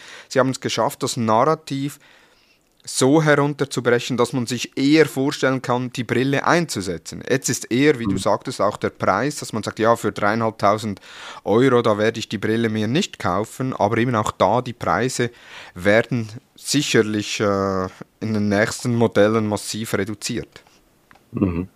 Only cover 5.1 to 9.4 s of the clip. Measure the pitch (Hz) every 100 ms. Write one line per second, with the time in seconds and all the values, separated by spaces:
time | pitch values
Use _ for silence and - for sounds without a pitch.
5.1 | 131 139 143 135 131 - 123 127 - 113
6.1 | 117 135 139 - 165 156 107 92 82 -
7.1 | 90 - 135 - - - 120 147 127 113
8.1 | 95 104 110 - - 101 - 101 - 104
9.1 | 95 139 -